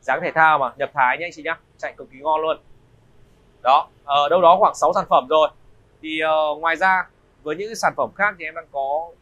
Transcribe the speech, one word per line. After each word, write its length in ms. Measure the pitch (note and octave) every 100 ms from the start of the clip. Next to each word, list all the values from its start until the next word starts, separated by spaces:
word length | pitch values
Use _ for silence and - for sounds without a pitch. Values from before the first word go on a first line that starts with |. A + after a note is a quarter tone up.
Dáng 180 | - C#3
thể 100 | E3+
thao 280 | D#3+ D#3+ D3+
mà, 140 | B2+ C3+
nhập 140 | C3+
Thái 240 | C#3+ B2+ C#3
nhá 80 | F3
anh 60 |
chị 100 | D#3+
nhá, 160 | D#3 E3 _ _
chạy 160 | D3 -
cực 140 | B2
kỳ 80 | C3
ngon 220 | D3 D#3
luôn. 160 | D#3+ D3+ _ - _ _ _ _ _ _ _ _
Đó, 260 | A#2+ C#3 - _
ờ, 260 | - C#3+ D3
đâu 120 | F3
đó 160 | E3+ F#3
khoảng 160 | F#3+ -
sáu 180 | D3+
sản 120 | F#3 F3
phẩm 180 | F3 C3
rồi. 200 | D#3 D3+ - - _ _ _
Thì, 180 | D#3 D#3
ờ, 360 | D#3 D#3 D#3 D3+
ngoài 160 | E3 D#3+
ra 320 | F#3 F#3 - _ _ _
với 120 | D3+ D#3
những 120 | G#3
cái 60 | G#3
sản 180 | F3 -
phẩm 120 | A#2+ -
khác 200 | G#3 F#3
thì 60 | D#3+
em 100 | E3
đang 120 | D#3+
có, 400 | C#3 C3+ D3 E3+ E3+